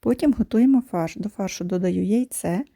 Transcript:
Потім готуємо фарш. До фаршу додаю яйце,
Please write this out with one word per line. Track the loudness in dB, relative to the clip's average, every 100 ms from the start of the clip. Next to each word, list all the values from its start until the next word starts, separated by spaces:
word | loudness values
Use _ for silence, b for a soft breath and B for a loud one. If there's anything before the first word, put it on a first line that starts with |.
Потім | -2 0 2
готуємо | 2 0 4 4 4
фарш. | 2 -4 -4 -6
До | -10
фаршу | -6 -8 -6
додаю | -4 -2 0 0
яйце, | 0 0 -2 -6 -4 -4 -6